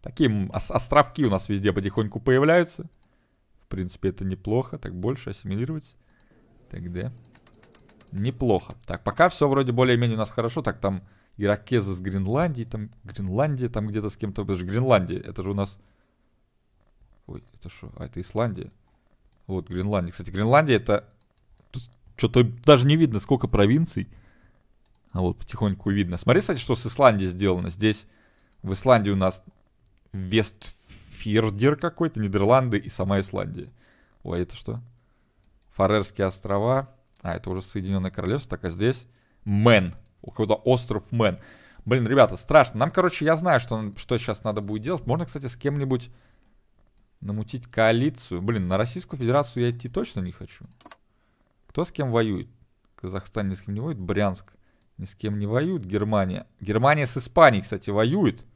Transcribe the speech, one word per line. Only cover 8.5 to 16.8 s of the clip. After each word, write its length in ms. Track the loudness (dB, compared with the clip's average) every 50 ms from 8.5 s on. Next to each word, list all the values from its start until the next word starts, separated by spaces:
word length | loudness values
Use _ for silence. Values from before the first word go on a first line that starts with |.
| 2 2 0 -6 -20 -18 -10
Так, 180 | -10 -10 -6 -4
пока 240 | -4 2 2 2 2
всё 200 | 4 2 2 2
вроде 240 | 4 2 0 0
более-менее 440 | 2 2 4 4 4 4 2 0 0
у 20 | -2
нас 120 | -4 -4
хорошо. 320 | -2 -4 -4 -2 -4 -4
Так, 180 | -4 -4 -6 -2
там 220 | -4 -4 -4 -4 -10 -16 _ _ _ _ _
иракезы 560 | -4 0 0 0 -2 -2 0 0 0 0 0
с 80 | -6 -6
Гренландией, 680 | -6 -4 -4 -4 -2 -2 0 0 -2 -2 -4 -6 -10 -10
там 220 | -8 -10 -10 -12 -14 -20 -18
Гренландия, 640 | -16 -12 -8 -6 -4 0 0 0 0 0 -4 -4 -4
там 180 | -4 -4 -6
где-то 220 | -4 -4 -4 -4 -6
с 80 | -6
кем-то. 260 | -6 -8 -8 -6 -6
Потому 160 | -4 -4 -4 -4
что 80 | -4
Гренландия, 540 | -4 -2 -2 4 4 4 4 4 0 -6 -8
это 220 | -8 -10 -10 -8
же 80 | -6 -4
у 40 | -2
нас... 240 | -4 -4 -6 -8 -18 _ _ _ _ _ _ _ _ _ _ _ _ _ _ _ _ _ _ _ _